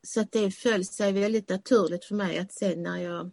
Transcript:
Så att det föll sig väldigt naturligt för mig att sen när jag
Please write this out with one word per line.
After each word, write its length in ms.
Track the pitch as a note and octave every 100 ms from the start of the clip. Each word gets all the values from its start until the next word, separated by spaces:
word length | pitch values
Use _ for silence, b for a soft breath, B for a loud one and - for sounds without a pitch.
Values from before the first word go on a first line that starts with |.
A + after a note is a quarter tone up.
Så 180 | - A#3
att 100 | A3
det 200 | A3+ G3+
föll 340 | F#3+ A#3+ G#3+ F#3
sig 260 | - G3+
väldigt 380 | G3 G3+ A3 G3
naturligt 560 | F#3 - A#3+ E3 F3 -
för 100 | G#3
mig 220 | F#3+ D#3+
att 140 | F#3+
sen 320 | - G3+ E3+
när 140 | E3+ F3+
jag 320 | F3 E3+ F3